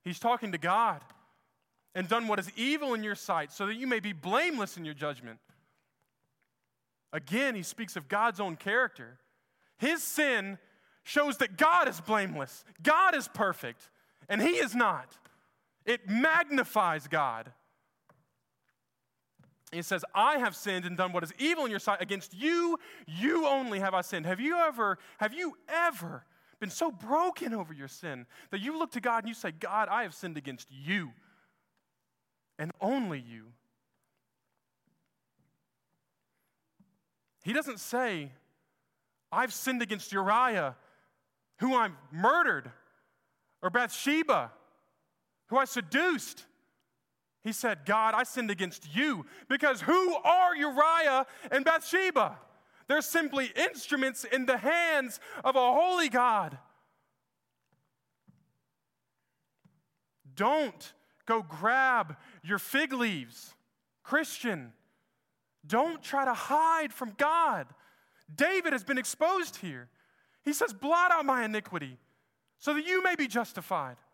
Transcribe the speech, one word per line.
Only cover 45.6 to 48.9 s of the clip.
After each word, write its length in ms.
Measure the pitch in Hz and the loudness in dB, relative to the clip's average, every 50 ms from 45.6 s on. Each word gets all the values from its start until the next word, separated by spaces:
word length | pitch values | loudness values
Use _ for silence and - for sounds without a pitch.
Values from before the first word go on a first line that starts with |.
| 269 | 2
seduced, 840 | 247 - 247 196 156 185 277 339 370 330 214 - - - - - _ _ _ _ _ _ _ _ _ _ _ _ _ _ _ _ _ _ _ _ | 2 -2 -8 -6 -2 0 2 2 2 0 -2 -4 -10 -16 -18 -20 _ _ _ _ _ _ _ _ _ _ _ _ _ _ _ _ _ _ _ _
he 80 | 220 | -8
said, 340 | 220 - - 226 202 151 139 | -6 -2 -2 -2 -2 -2 0
"God, 300 | 165 208 220 220 220 220 | 2 2 4 4 4 2
I 80 | 226 247 | 2 0
sinned 260 | - - 254 233 208 | 0 -4 -6 -4 -4
against 460 | 202 170 190 180 - - - 151 | -2 -4 -4 -6 -6 -14 -16 -6